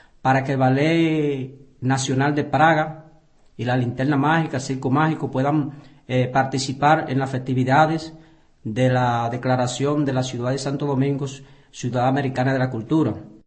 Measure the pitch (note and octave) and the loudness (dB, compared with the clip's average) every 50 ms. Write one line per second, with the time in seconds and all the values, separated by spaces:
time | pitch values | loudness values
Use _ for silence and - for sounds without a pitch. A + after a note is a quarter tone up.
0 | - _ _ _ - C3 C3 C3+ B2+ C3+ C#3 C3 C3 B2+ C3 C3+ D3 D#3+ E3 E3 | -20 _ _ _ 0 2 2 2 2 0 0 2 4 4 4 4 4 2 4 4
1 | E3 D#3+ D#3 D#3 D3 D3 C#3 C3 B2+ - - - - - _ - A#2+ C3 C3+ C3 | 2 2 2 2 0 0 -2 -2 -6 -8 -12 -18 -20 -20 _ -6 -2 0 0 0
2 | - - C3 C3 C#3 D3 D3 D3 C#3+ - - C#3 D#3 E3 D#3+ D#3 D#3 D#3+ - - | 0 0 0 0 2 2 0 0 -2 0 2 4 4 4 4 2 0 -2 -6 -12
3 | - - - - _ _ _ _ _ - _ - A#2 B2 B2+ C3 B2+ B2 B2+ - | -16 -20 -20 -20 _ _ _ _ _ -20 _ -8 -4 -2 0 0 0 -2 -2 -2
4 | C3 D3 D3+ C3+ C#3 D3+ D#3+ E3 D#3+ D3+ - A#2+ - - C3+ B2+ C3 C3 B2+ D3+ | 0 0 2 2 2 2 2 2 0 -2 -4 -6 -4 -4 -6 -4 -2 0 2 2
5 | D#3+ D#3+ D3+ - D3 C3 - C3 C3+ C#3+ D3+ D3+ C3 - - - - - - - | 2 2 0 -2 -4 -4 -2 0 0 2 2 0 0 -2 -6 -12 -18 -20 -20 -18
6 | _ - B2+ B2+ B2 B2 - C3+ C3 - - C3 - - B2+ - C#3+ D3+ D#3+ D#3+ | _ -2 0 0 0 2 2 0 0 0 -2 -4 -4 -4 -2 2 2 4 4 2
7 | D#3 - C3 C3+ C3+ B2+ - B2+ - C3+ B2+ C3 A#2+ B2 C3 D#3 D#3+ D#3 D#3+ D#3 | 0 -2 -2 -2 -2 -2 -4 -6 -4 -2 -2 0 2 2 4 4 4 4 2 -4
8 | - - - - - - _ _ _ _ _ _ - A2 G#2+ B2 B2+ B2+ B2+ B2 | -6 -8 -16 -18 -20 -20 _ _ _ _ _ _ -10 -6 -2 0 2 2 2 2
9 | B2 A#2+ A#2+ A#2 A#2 A2+ A2+ A2+ - B2+ B2+ B2+ B2 B2+ - - C3+ C#3+ D3 D3+ | 2 0 0 0 -2 -4 -4 -4 -2 0 0 0 0 -2 -2 -2 0 0 0 0
10 | D3 B2+ B2+ B2+ B2+ C3 - A#2+ A#2+ B2 C3+ C#3 - C#3 C#3+ C#3+ D3 C#3+ C#3 B2+ | 0 0 0 -2 -2 -2 -4 -4 -2 -2 -2 -2 -4 -4 -4 -4 -2 -2 0 2
11 | C3+ C#3 C#3 C3+ C#3 C3+ - - - - - - - _ - - - A#2+ A#2+ B2 | 2 0 0 -2 -4 -6 -8 -12 -20 -20 -20 -20 -20 _ -14 -8 -6 -4 -2 0
12 | B2 C3 C3 C#3+ C3+ C3 B2+ B2+ B2+ C3+ C3+ C3 B2+ B2 - A2+ G#2+ - D#3 D#3+ | 0 2 0 0 -2 -2 -2 0 0 0 0 0 0 -2 -2 -4 -4 0 0 2
13 | C#3+ A2 G2 - - - - - - | 2 0 -2 -6 -10 -16 -20 -20 -20